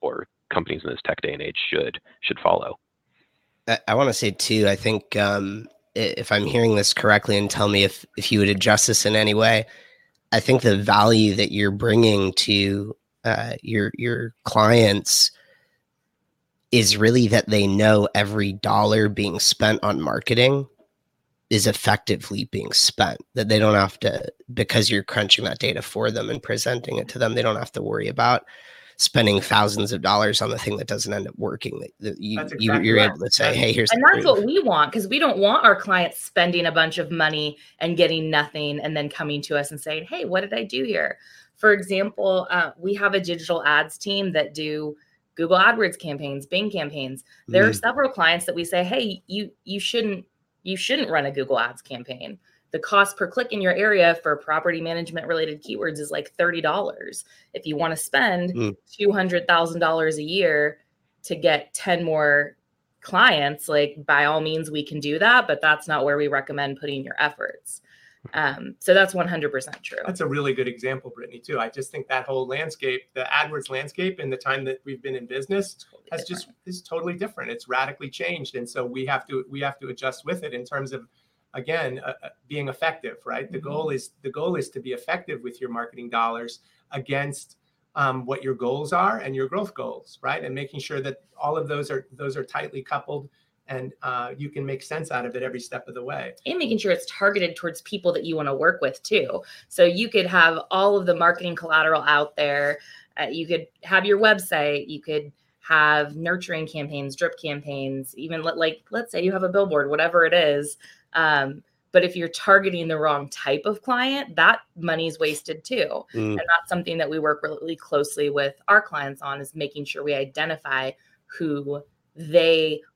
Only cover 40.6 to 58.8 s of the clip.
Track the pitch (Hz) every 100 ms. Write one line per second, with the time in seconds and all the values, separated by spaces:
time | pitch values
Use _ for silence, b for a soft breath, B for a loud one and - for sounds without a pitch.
40.6 | 214 247 254 180 73 - b b b -
41.6 | 214 202 180 190 208 202 196 185 185 175
42.6 | 160 - 185 202 202 196 170 170 160 165
43.6 | 147 151 156 - 202 196 190 156 147 147
44.6 | 151 151 151 151 b b _ - 165 185
45.6 | 202 226 190 - 165 143 143 139 135 185
46.6 | 214 190 147 147 131 135 b b b 110
47.6 | 113 104 226 285 269 233 165 170 180 170
48.6 | 170 180 180 262 220 180 - 196 202 _
49.6 | - 196 - 240 220 185 - _ _ _
50.6 | 185 190 - 294 254 156 139 139 127 123
51.6 | 117 127 - 127 123 127 - 196 _ _
52.6 | _ - - 202 196 - 175 254 247 208
53.6 | 185 180 214 202 170 165 160 147 - 156
54.6 | 175 165 165 170 165 165 156 160 160 151
55.6 | 175 - 160 147 147 151 151 - 175 170
56.6 | 156 180 180 - - - - b b -
57.6 | 156 151 160 156 - 139 233 180 180 117
58.6 | 107 98